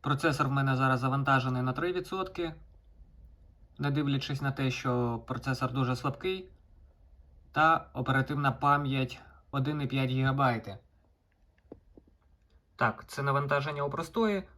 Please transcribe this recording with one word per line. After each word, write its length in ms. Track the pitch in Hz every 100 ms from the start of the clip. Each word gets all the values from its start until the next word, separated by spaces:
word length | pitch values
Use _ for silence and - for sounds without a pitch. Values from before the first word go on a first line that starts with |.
Процесор 460 | - 143 160 143 135
в 40 |
мене 240 | 139 135 131
зараз 240 | 131 123
завантажений 600 | 131 139 139 135 127 127
на 120 | 127
три 200 | 143 175
відсотки. 600 | 180 180 190 185 - 170 160 - - - - - - - - - - - -
Не 140 | 143
дивлячись 500 | 143 143 139 - 139
на 100 | 139
те, 200 | 135 131
що 480 | 123 131 123 120 117 -
процесор 460 | 123 135 127 131
дуже 220 | 127 123 127
слабкий. 540 | 139 - 185 190 - - _ - - _ - - - - -
Та 380 | 147 156 165 -
оперативна 580 | - 131 131 135 143 139
пам'ять 680 | 120 143 143 143 135 131 - - - _
один 300 | 135 135 151
і 60 | 135
п'ять 220 | 135 131
гігабайти. 680 | 131 131 135 131 110 107 101 _ _ _ _ _ _ _ _ _ - _ - _ _ _ _ _ _ _ -
Так, 280 | 117 - -
це 160 | -
навантаження 600 | 139 139 143 143 143 147
у 60 | 143
простої 540 | 139 170 226 220 202 196